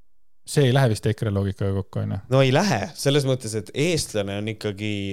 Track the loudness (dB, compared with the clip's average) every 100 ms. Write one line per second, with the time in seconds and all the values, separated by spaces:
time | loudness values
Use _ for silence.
0 | -20 -20 -20 -20 -2 2 4 6 4 2
1 | -2 -2 0 0 0 -2 -2 -2 -4 -4
2 | -4 -6 0 4 4 4 2 0 -2 -2
3 | 0 2 2 -2 -2 -6 -6 -2 0 0
4 | -2 -4 -4 -4 -6 -6 -6 -6 -4 -4
5 | -4